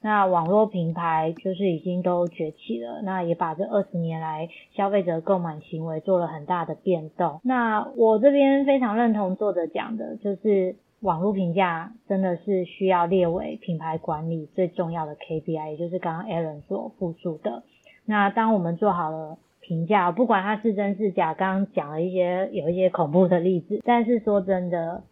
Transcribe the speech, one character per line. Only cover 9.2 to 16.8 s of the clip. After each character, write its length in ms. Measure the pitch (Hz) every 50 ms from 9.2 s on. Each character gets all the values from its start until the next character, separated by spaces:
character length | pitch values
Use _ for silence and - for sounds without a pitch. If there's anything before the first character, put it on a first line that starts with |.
| 202 185 185
作 160 | - 214 208
者 140 | 180 180 165
讲 300 | 165 - 214 214 220 226
的， 200 | 214 - - -
就 180 | 220 - 202 196
是 400 | 180 - 220 202 196 185 185 190 _ _ _ _ _
网 200 | 220 190 170 160
络 120 | 180 208
评 200 | 208 190 185 170
价 400 | 165 190 190 180 165 160 170 202 - - _ _
真 140 | 202 190
的 140 | 190 185 175
是 280 | 170 - 208 202 185 180
需 220 | 170 - - 196
要 180 | 190 185 175 170
列 220 | 170 190 190 180 170
为 300 | 165 165 - 151 - -
品 160 | - - 170
牌 220 | 156 156 160 160 160
管 320 | - - 160 151 160 165
理 160 | 165 160 151 151 _
最 140 | - 185 170
重 220 | 175 - 180 165
要 140 | 170 170 160
的 100 | 151 151
K 240 | _ - - 160 160
P 160 | 151 - 160
I， 160 | 156 156 156
也 40 | 151
就 120 | 151 170 170
是 100 | 175 185
刚 160 | - 175 165
刚 120 | 165 202
Alan 360 | 220 180 165 165 160 151 147
所 300 | 147 _ 196 196